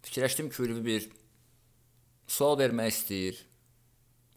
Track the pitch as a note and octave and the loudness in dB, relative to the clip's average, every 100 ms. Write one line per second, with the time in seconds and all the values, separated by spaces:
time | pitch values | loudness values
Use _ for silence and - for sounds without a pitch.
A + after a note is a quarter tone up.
0 | - - C3 - D#3 - B2 A#2 A#2 A2 | -8 0 0 0 -4 -4 -2 -2 0 0
1 | G#2+ - _ _ _ _ _ _ _ _ | -2 -16 _ _ _ _ _ _ _ _
2 | _ _ - - D3 C#3+ C3 A#2 A2+ - | _ _ -8 2 4 4 4 2 0 -2
3 | - G2 F#2 F#2 - _ _ _ _ _ | -2 -2 -2 -6 -18 _ _ _ _ _
4 | _ _ _ | _ _ _